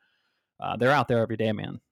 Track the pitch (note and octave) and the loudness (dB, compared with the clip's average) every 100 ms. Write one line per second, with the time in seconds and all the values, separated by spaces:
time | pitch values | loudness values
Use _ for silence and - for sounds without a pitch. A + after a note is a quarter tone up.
0 | _ _ _ _ _ - F#2 G2 B2 C#3+ | _ _ _ _ _ -10 -6 0 2 4
1 | B2 A#2+ A2+ A2 A2 G#2 G2+ - _ | 2 2 0 0 -2 -2 -6 -12 _